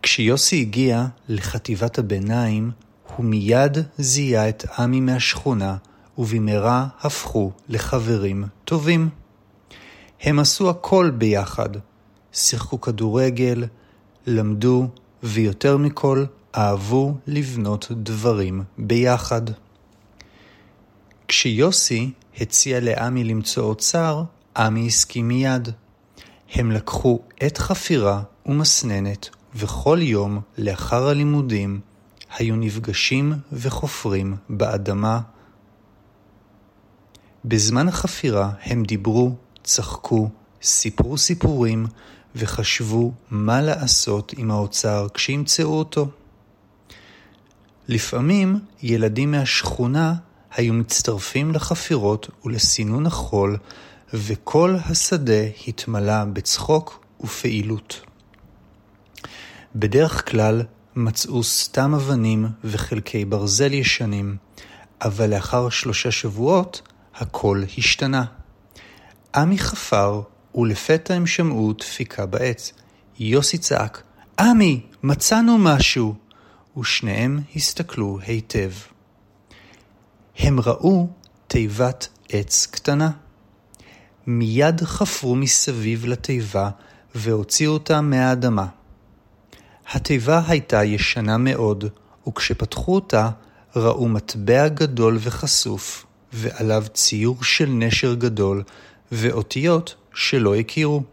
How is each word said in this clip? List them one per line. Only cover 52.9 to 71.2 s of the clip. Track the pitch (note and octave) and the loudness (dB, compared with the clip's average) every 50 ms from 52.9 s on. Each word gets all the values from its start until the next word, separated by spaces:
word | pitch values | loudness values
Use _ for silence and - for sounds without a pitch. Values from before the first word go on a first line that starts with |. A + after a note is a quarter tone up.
| A2 C3+ D3+ | 0 0 0
החול, | E3+ - - - - - G#2 G2 G2 G2+ G2+ - - - - - - - - _ _ - | 0 -2 -2 -6 -2 0 2 2 2 0 -2 -6 -12 -20 -20 -20 -20 -20 -20 _ _ -6
וכל | A2 G2+ G#2 A2 - - - - D3+ E3+ F#3 F#3+ F#3 E3 | -6 -4 -4 -6 -6 -6 0 4 4 4 4 2 0 0
השדה | - E3 - - - F#3+ E3+ C#3 A#2+ A2 G#2+ G#2+ A2 G#2 - - - | -2 -2 0 0 0 0 0 2 2 2 2 2 0 -4 -8 -10 -10
התמלא | A2 - - - A2+ G#2 G2+ G2+ G#2+ G#2+ G#2 | -10 -8 -6 -4 -2 -2 0 2 2 0 0
בצחוק | G#2 G2 G2 F#2+ - - - - - D#3 D#3 E3 - - - - _ _ _ | -2 -4 -6 -4 -2 -4 -2 0 2 2 2 0 -4 -18 -20 -20 _ _ _
ופעילות. | - A2+ - - - A#2+ A2+ G#2+ G2+ G#2+ A2+ G#2 - _ - - - - _ _ _ _ - _ - - - - - - - _ _ _ _ _ _ _ _ - - - - - - - - - - - - | -12 -10 -10 -4 -4 -2 -2 -2 -2 -2 -4 -6 -8 _ -18 -18 -18 -20 _ _ _ _ -20 _ -20 -20 -20 -20 -20 -20 -20 _ _ _ _ _ _ _ _ -20 -20 -20 -18 -20 -20 -20 -20 -20 -20 -12 -6
בדרך | A2 G#2 G#2 A2 C3+ D#3 D#3+ - - - - | -2 -2 2 4 4 4 4 0 -4 -6 -2
כלל | - A2+ G#2+ A2 A2 A2+ A#2+ - - _ _ _ _ | 0 2 2 2 2 0 -2 -4 -10 _ _ _ _
מצאו | B2+ A#2 A2+ A2 - - - - B2 | -2 -2 -2 -2 -2 -6 -2 -2 -2
סתם | A2+ - - - - - - C3+ C3 C#3+ D3+ | -2 0 -2 -2 -2 -2 0 0 2 2 2
אבנים | D3 C3+ C3+ C#3+ B2 A2 A2 A2 G#2+ A2 A2 A2 - - | 0 0 0 0 2 2 2 2 2 0 -2 -4 -6 -8
וחלקי | A2+ G#2 G#2 - - A#2+ G#2 G2+ - - A2 G2+ | -6 -6 -6 -4 -4 -6 -6 -6 -4 -4 -4 -2
ברזל | G2 G#2+ G#2 G2+ G2+ F#2 A#2 C#3 C#3+ C#3 | -2 -2 -2 0 0 2 2 2 2 2
ישנים, | C#3 B2 - - - B2 G#2+ G#2 G2+ G2+ G2+ G2+ G2 _ _ _ - - - - - - _ _ _ | 0 0 0 0 0 -2 -2 -2 -2 -4 -4 -6 -8 _ _ _ -20 -20 -20 -20 -20 -20 _ _ _
אבל | - A2+ G2 G#2 A2+ G#2 | -4 -4 0 0 2 2
לאחר | G#2 G2 F#2 - - B2 B2 A#2+ | 2 0 -2 0 0 0 0 0
שלושה | A#2 - - - G#2 - - B2+ | -2 -4 -4 -2 -4 -2 -2 -2
שבועות | A2 - - A2+ G2 G#2+ A#2 C#3+ F3+ F#3 F#3 F#3 - - - - - _ - _ _ | -2 -2 -4 -6 -4 0 2 4 4 2 2 0 -8 -16 -18 -20 -20 _ -20 _ _
הכל | - A#2+ - - - - G#2 G2 G2 G2 F#2+ - - | -10 -10 -8 -6 -2 0 0 0 0 -2 -4 -4 -2
השתנה. | A2 - - - C#3+ C#3 C3+ C3 B2+ A#2+ - - - - - _ _ _ _ - - - - - - - - _ _ _ - | 0 0 0 0 0 0 0 0 -2 -4 -8 -16 -20 -20 -20 _ _ _ _ -20 -20 -20 -20 -20 -20 -20 -20 _ _ _ 0
עמי | - D3+ E3+ G3+ F#3+ | 2 2 4 2 2
חפר, | - - - - - - - G#2 G2+ G2+ G#2 G#2 G#2 - _ _ _ _ - | 0 -4 -4 -6 -4 0 2 2 2 2 0 -2 -6 -8 _ _ _ _ -2
ולפתע | - A#2+ A2+ G#2 - - - D#3+ E3 E3 - F#3 | 0 0 0 0 -2 2 2 2 2 2 -2 -2
הם | F3+ | 0